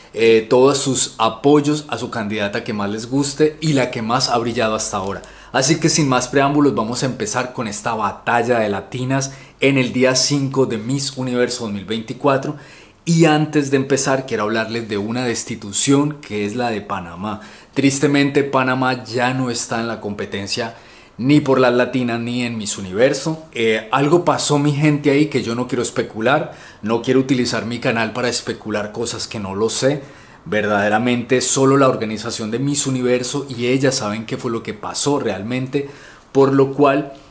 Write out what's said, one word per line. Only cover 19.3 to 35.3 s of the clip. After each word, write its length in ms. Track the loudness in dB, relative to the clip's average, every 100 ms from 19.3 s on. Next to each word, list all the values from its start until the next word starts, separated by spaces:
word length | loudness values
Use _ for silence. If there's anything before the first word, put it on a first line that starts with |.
no 160 | 0 -4
está 300 | -4 -4 -4
en 80 | -4
la 140 | -6
competencia 720 | -8 -8 -8 -8 -8 -6 -8 -10 -20 -20 -20 -6
ni 220 | 4 4
por 180 | 4 4
las 140 | 6
latinas 480 | 4 2 0 -2 -4
ni 220 | -4 -4
en 160 | -4 -4
Miss 180 | -6 -6
Universo. 680 | -6 2 2 2 -2 -6 -8
Eh, 340 | -2 0 0 0
algo 360 | 0 4 4 4
pasó, 320 | 2 2 2
mi 140 | 2
gente, 380 | 2 2 2 2
ahí 180 | 2 2
que 140 | 0
yo 120 | -2
no 120 | -4 -4
quiero 160 | -2
especular, 720 | -2 -4 -6 -2 2 2 0 -12 -20 -10
no 180 | -2 -2
quiero 200 | 2 2
utilizar 440 | 2 0 0 -2
mi 140 | -4 -4
canal 340 | -2 0 -2
para 160 | -2 -2
especular 640 | -2 -6 -8 -4 -4 -4
cosas 340 | -6 -6 -6 -8
que 140 | -8
no 140 | -6
lo 160 | -2 -2
sé. 320 | 2 0 0 -8 -20 -20 -20
Verdaderamente 960 | -4 -2 2 2 2 2 2 0 0 0
solo 380 | 2 2 4 6
la 100 | 4
organización 640 | 2 -2 -4 -6 -6 -4
de 80 | -2
Miss 280 | -2 -2 -2
Universo 600 | 0 2 0 0 -4 -6
y 180 | -4 0
ellas 280 | 2 2
saben 320 | 0 -4 -6 -6
qué 100 | -6
fue 140 | -4
lo 120 | -6
que 120 | -6
pasó 440 | -10 -8 -2 0 0
realmente, 720 | -2